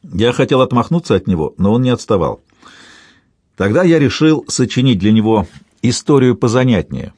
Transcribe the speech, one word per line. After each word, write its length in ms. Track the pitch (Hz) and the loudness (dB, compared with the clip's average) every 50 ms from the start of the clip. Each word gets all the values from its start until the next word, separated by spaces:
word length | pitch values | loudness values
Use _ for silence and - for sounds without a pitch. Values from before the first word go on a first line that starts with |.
| - | -20
Я 280 | 180 - 90 110 120 | -10 -4 -2 -2 -2
хотел 300 | 123 - 135 - 143 131 | 0 -2 -2 0 2 0
отмахнуться 540 | 127 - 127 123 117 - 165 170 - - 110 | 0 0 0 -4 -2 -2 -4 -4 -2 -2 -2
от 120 | 92 - | -2 0
него, 260 | - 95 80 76 69 - | -2 -2 -2 -4 -6 -4
но 160 | - 92 101 110 | -4 -2 0 0
он 80 | 123 | 0
не 80 | 127 127 | 0 0
отставал. 520 | 123 117 - - 110 95 80 64 52 _ _ _ _ _ _ - - - - - - - - _ _ _ _ _ _ _ _ _ _ | -2 -4 -2 -2 -2 0 0 -4 -6 _ _ _ _ _ _ -20 -20 -20 -20 -20 -20 -20 -20 _ _ _ _ _ _ _ _ _ _
Тогда 280 | - 95 101 110 170 185 | -4 -2 0 0 2 2
я 160 | 170 165 156 | 2 2 2
решил 460 | 139 120 - - 156 156 156 139 - | 2 0 0 0 2 2 2 0 -2
сочинить 520 | - - - 127 - - 123 127 135 120 90 | -8 -4 -4 -4 -2 -2 0 0 2 0 2
для 120 | 90 107 | 2 2
него 360 | 110 110 107 110 113 107 90 - - - _ _ _ _ | 2 2 2 2 0 0 -2 -4 -12 -20 _ _ _ _
историю 540 | - 135 117 - - - 147 135 127 127 117 | -4 -4 -4 -2 0 2 2 4 4 2 0
позанятнее. 800 | - - 120 110 127 127 127 117 90 76 - 71 62 64 - _ | 0 -2 0 0 0 0 2 0 0 -2 -6 -10 -12 -12 -14 _